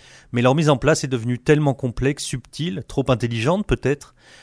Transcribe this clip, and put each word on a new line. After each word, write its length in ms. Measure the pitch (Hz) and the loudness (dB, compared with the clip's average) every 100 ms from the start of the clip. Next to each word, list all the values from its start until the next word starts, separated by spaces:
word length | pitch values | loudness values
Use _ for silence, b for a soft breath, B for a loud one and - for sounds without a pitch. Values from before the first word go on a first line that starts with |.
| B B B | B B B
Mais 100 | 120 | 2
leur 140 | 123 147 | 2 4
mise 120 | 151 | 4
en 80 | 135 | 2
place 280 | 139 160 | 2 0
est 40 | 139 | 0
devenue 300 | 127 117 123 | -4 -4 -2
tellement 360 | - 151 143 | 2 4 2
complexe, 500 | 127 127 113 131 147 | 0 -4 -2 -2 -2
subtile, 580 | - 131 - - 170 185 - | -6 -10 -10 -8 -6 -8 -6
trop 160 | - 135 | -4 0
intelligente 560 | 120 120 117 120 190 | 0 -2 -2 -2 -2
peut-être, 520 | - 127 127 143 - _ B B | -2 -2 -2 -4 -6 _ B B